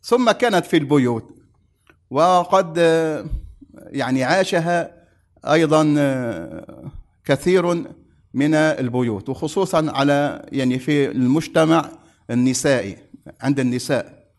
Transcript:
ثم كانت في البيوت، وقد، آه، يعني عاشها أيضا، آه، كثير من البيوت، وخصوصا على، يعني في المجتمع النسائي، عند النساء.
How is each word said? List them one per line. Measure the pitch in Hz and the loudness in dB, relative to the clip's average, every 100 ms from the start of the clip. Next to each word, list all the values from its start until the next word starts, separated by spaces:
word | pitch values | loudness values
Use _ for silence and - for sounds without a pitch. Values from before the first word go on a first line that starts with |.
ثم | - 247 240 | 0 2 2
كانت | 202 240 190 170 | 2 2 0 2
في | 170 | 0
البيوت، | 139 143 123 117 - - _ _ _ _ _ _ _ | 2 2 2 -2 -8 -20 _ _ _ _ _ _ _
وقد، | 131 170 180 175 185 170 160 | 0 4 2 2 0 0 2
آه، | 170 165 160 151 107 - - - - - | 2 2 0 -4 -8 -10 -10 -20 -20 -20
يعني | - 135 123 131 | -12 -6 -2 0
عاشها | 127 180 190 175 165 175 - - _ _ _ _ - | 0 0 2 0 0 -2 -4 -12 _ _ _ _ 0
أيضا، | 156 160 156 156 147 | 2 4 4 4 2
آه، | 143 131 123 87 82 82 - - 135 - - _ - | 0 -2 -4 -8 -10 -14 -16 -16 -16 -16 -20 _ -2
كثير | 139 - 185 175 175 - - _ _ _ | 0 2 2 2 -2 -4 -16 _ _ _
من | 123 147 | -2 2
البيوت، | 156 156 - 127 123 123 101 92 | 2 2 0 -2 -2 -2 -4 -6
وخصوصا | 131 156 196 185 165 160 | -8 -4 -2 0 0 -2
على، | - 139 143 143 - - | 0 2 2 0 -6 -8
يعني | 139 127 127 | -4 -2 -2
في | 127 147 139 | 0 0 0
المجتمع | 127 123 143 156 160 160 165 147 - _ _ - | 0 2 2 0 0 2 2 0 -14 _ _ -6
النسائي، | 120 127 127 147 131 98 - _ - - - | 0 0 0 0 0 -2 -12 _ -20 -20 -8
عند | 131 139 | -4 -2
النساء. | 127 123 - 123 - - _ | 0 -4 -2 -4 -4 -16 _